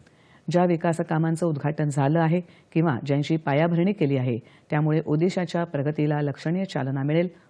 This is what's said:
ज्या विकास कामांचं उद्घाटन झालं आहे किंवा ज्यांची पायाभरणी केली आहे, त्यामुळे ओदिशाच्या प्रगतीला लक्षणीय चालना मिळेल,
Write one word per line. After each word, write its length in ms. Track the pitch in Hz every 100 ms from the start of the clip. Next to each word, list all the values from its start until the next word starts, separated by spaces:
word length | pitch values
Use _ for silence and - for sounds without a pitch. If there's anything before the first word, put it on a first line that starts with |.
| - _ _ - -
ज्या 140 | 170
विकास 320 | 180 165 170 165
कामांचं 500 | 165 156 165 165 175
उद्घाटन 420 | 143 147 156 151
झालं 320 | 139 139 165
आहे 200 | 160 175 175 - _
किंवा 260 | 165 165 120 143
ज्यांची 300 | 143 143 160
पायाभरणी 560 | 147 139 170 170 180
केली 240 | 208 143 135
आहे, 220 | 127 113 - - -
त्यामुळे 300 | 151 156 156 -
ओदिशाच्या 580 | 151 175 185 175 175
प्रगतीला 580 | 170 143 139 156 151 147
लक्षणीय 420 | 147 139 156 151
चालना 380 | 190 151 131 135
मिळेल, 260 | 139 160 175 - _